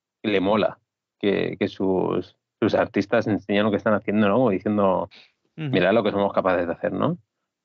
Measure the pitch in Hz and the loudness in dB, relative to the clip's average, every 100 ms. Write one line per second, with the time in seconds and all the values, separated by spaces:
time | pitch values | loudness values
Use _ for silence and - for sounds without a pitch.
0 | _ _ 110 98 95 107 82 - _ _ | _ _ -2 0 2 2 0 -4 _ _
1 | _ _ 101 92 87 87 98 - 95 92 | _ _ -2 0 -2 -4 -6 -2 -2 0
2 | 87 92 - _ _ - 107 - 90 104 | 0 -4 -6 _ _ -2 0 2 0 -2
3 | 98 117 113 101 - 101 107 101 113 101 | 0 0 0 -2 -2 0 0 0 0 -2
4 | - 104 104 107 127 92 107 104 98 90 | 0 0 2 2 2 0 -2 0 2 0
5 | 90 - - _ _ - 156 110 90 113 | -4 -12 -20 _ _ -10 -2 0 2 2
6 | 104 98 101 - 92 90 85 82 101 95 | 2 0 -2 0 0 0 -2 -4 -4 -2
7 | 117 175 _ _ _ _ | -2 -2 _ _ _ _